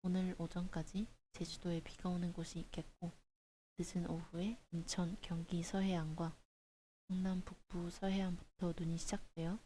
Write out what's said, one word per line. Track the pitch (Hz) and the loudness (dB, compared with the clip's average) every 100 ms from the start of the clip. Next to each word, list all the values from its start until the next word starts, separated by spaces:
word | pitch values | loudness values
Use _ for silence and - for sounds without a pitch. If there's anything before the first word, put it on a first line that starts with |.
오늘 | 180 185 185 180 | 4 4 4 0
오전까지 | 165 180 180 - - 190 220 - _ | -2 0 0 0 0 0 -2 -6 _
제주도에 | - 170 - 175 165 | -6 -4 -2 0 0
비가 | 160 - 185 | -2 -4 0
오는 | 180 175 | 2 0
곳이 | 170 165 170 | -2 -4 -4
있겠고 | - - - - 170 - _ _ _ _ _ - | -4 -6 -8 -6 -6 -6 _ _ _ _ _ -4
늦은 | 175 180 165 | 0 0 0
오후에 | 165 170 170 196 233 - | 0 -2 0 0 -2 -4
인천, | 170 - - 170 196 | -4 0 0 2 0
경기 | - 170 170 175 | -4 -4 0 -2
서해안과 | 170 190 190 175 156 160 165 - - _ _ _ _ _ - | 0 2 4 4 0 0 -2 -4 -18 _ _ _ _ _ -2
충남 | 185 185 185 | 2 2 2
북부 | - 185 - 175 175 | -2 -10 -6 -2 -2
서해안부터 | - 196 196 190 175 - - 175 165 | 0 2 4 2 0 -6 -2 0 2
눈이 | 165 165 | 0 0
시작되어 | - 196 - - 165 214 | 0 -2 -4 -4 -2 -2